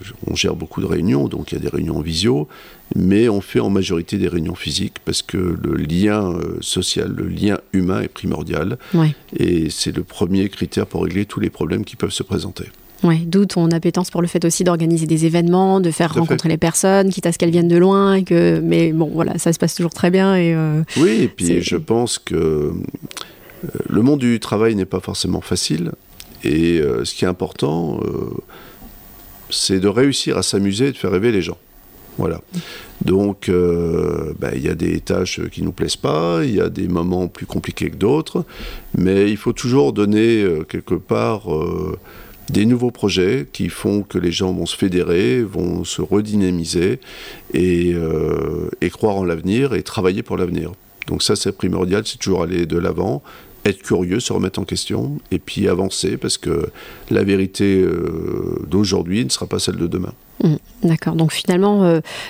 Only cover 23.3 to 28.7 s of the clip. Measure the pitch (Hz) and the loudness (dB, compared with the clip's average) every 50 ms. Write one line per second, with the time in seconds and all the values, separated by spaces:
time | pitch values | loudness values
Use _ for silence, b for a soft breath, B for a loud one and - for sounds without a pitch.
23.3 | B B B B B - - - - - 50 - - 92 113 135 151 147 123 120 | B B B B B -14 -12 -10 -8 -8 -6 0 2 4 4 4 4 4 4 2
24.3 | 117 110 - - 110 101 110 113 113 101 92 - - 92 - - 92 - - 90 | 2 2 0 -2 2 2 4 4 4 2 0 -2 -2 -4 -4 -4 -6 -4 -2 -2
25.3 | 87 87 - - - 92 - - 156 160 170 160 - - _ - - - - - | -2 -2 -2 -2 -2 -2 0 -2 -2 -2 -2 -6 -6 -10 _ -20 -20 -20 -20 -20
26.3 | - - - 57 71 80 82 85 85 82 76 69 62 57 62 - - - - 92 | -20 -6 -2 0 2 4 4 4 4 4 2 2 0 -2 -4 -6 -4 -2 -2 -2
27.3 | 90 - - - - - - 139 151 165 170 78 - - - - - - - - | -2 -2 -4 -8 -4 -4 -2 -2 0 -2 -2 -4 -4 -4 -4 -4 -4 -4 -6 -6
28.3 | - - - B B B B B | -8 -10 -12 B B B B B